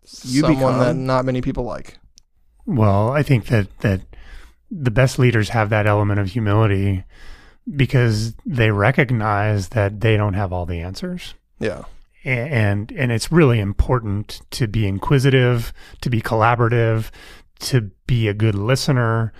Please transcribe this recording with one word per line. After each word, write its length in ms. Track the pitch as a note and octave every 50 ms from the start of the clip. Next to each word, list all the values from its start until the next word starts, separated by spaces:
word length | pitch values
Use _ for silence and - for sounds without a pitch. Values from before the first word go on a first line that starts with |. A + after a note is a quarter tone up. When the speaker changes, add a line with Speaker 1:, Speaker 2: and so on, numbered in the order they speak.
| _ - - - -
Speaker 1:
You 180 | B2+ B2+ C#3
Speaker 2:
someone 380 | D3+ - D3 C3 C3 C3 B2+ B2+
that 60 | B2+
Speaker 1:
become 200 | B2 B2 B2+ C3
Speaker 2:
not 200 | C3 B2+ B2+ B2+
many 160 | C3 B2+ B2+
people 220 | B2+ C#3 B2+ C3 B2
like. 340 | A2 D2+ - - - - - _ - _ - _ _ _ _ _ _ _ _ -
Speaker 1:
Well, 460 | C4 F3+ A#2 G#2+ G#2 G2 G2 G#2 A2+
I 120 | C3+ D3+ C#3+
think 220 | - C#3 A2+ -
that, 200 | - B2+ G#2+ G2 - - -
that 220 | - A2+ F#2+ F#2+ - - - - - - - - - - _ _ _ -
the 200 | A#3 E3+ C#3 B2
best 280 | G#2+ A#2 B2+ C3 - -
leaders 300 | C3 B2 A2+ A2 G#2 -
have 200 | - A#2 G#2+ G#2
that 180 | A2 G#2+ G#2
element 320 | G#2+ G#2 G#2 G#2 G2+ G2+ G2+
of 100 | G2+ F#2
humility 760 | - A#2+ A2 G#2 G2+ G#2+ A2+ G#2 G2+ G2 G2 G2 G2 F#2 - - - - - - - - - - - _ - B3+ E3+
because 580 | C#3 B2+ - - B2+ B2 A#2 A2 G#2+ A2 A2+ A2+ - -
they 260 | A#3+ D#3 A#2+ A2+ A2
recognize 960 | G#2+ G2+ G2+ B2 C3+ - C#3 A2+ B2+ A2+ G#2+ A2 G#2 G2+ G#2 G#2+ G#2+ G#2 F#2 -
that 320 | - A#2 G2+ G2 G#2 G2+
they 160 | A2+ A2+ A2
don't 160 | G#2 G#2 G#2 F2+
have 180 | G2 G#2 F#2
all 140 | F2+ F2+ F2
the 160 | E2 F2+ E2+
answers. 540 | E2 F2+ F#2+ - - F3+ F3+ F3 - - - - _ _ _ -
Speaker 2:
Yeah. 240 | - G#2+ E2+ C2 - - - - - _ _ _ -
Speaker 1:
A-, 40 | -
and, 600 | B2+ A#2+ A#2 D#3+ D3+ A#2 G#2+ G2+ G2+ G2+ G2+ -
and 200 | B3+ F#3 C3+ A#2+
it's 200 | A#2 A2 - -
really 280 | D#3+ F3 D#3+ C3 A#2 A2+
important 840 | G2+ G2 G2+ - - - C3 B2 A2 G#2 G2 G#2 G#2+ - - - - -
to 160 | - - B2
be 200 | G#2 G2 A2 A2
inquisitive, 840 | G2 G2 G2 - - D3+ C3+ B2 C#3+ C3 C3+ B2 B2 B2 A#2 A2+ - - - - - - -
to 80 | - -
be 120 | A#2 A2
collaborative, 880 | - - A#2 A2+ G#2+ A#2 A#2+ A#2 B2 A2+ A#2+ A#2 A#2 A2+ A2 A2 G#2+ - - - - - - - - _ _ -
to 320 | - - - B2+ A2 G2 - _ _
be 200 | - B2+ A#2 A2+
a 60 | G#2 G2
good 220 | G#2+ A2 A2+ G2+
listener, 760 | G2 G2+ A2+ C3 C3 - - C#3 B2 A#2+ A2+ A2+ A2+ A2+ A2 - -